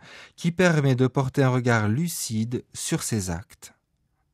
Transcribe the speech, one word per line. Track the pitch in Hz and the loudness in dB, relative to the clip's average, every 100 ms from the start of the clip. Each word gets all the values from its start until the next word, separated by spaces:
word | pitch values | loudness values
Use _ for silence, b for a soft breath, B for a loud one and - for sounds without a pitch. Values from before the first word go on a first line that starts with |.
| B B B B | B B B B
qui | 170 | -4
permet | 170 180 156 139 | 2 2 4 2
de | 123 127 | 4 2
porter | - 131 - | 2 -2 2
un | 131 | 2
regard | 127 120 117 104 | 2 2 2 2
lucide | 120 175 - - 110 113 120 - | 0 -2 -6 -4 -4 -4 -6 -8
sur | - - 165 | -10 -4 -4
ses | - 110 92 | -2 -4 -4
actes. | 85 - - - _ _ _ _ _ _ | -6 -10 -20 -20 _ _ _ _ _ _